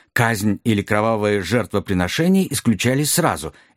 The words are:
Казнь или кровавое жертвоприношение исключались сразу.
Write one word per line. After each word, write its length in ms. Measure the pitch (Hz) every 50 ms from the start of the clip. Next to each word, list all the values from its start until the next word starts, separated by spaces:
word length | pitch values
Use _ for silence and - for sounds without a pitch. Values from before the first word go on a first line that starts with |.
| _ _
Казнь 480 | _ - 120 113 117 98 101 107 98 - -
или 160 | 117 110 101
кровавое 600 | 95 - 107 104 107 113 113 107 104 104 104 101
жертвоприношение 1080 | 92 85 117 120 101 - - 101 - - 98 90 90 87 - - 165 180 190 190 185 -
исключались 640 | 139 - - - 110 90 - 226 131 139 151 147 -
сразу. 400 | 175 160 139 92 78 78 78 - - _ _ _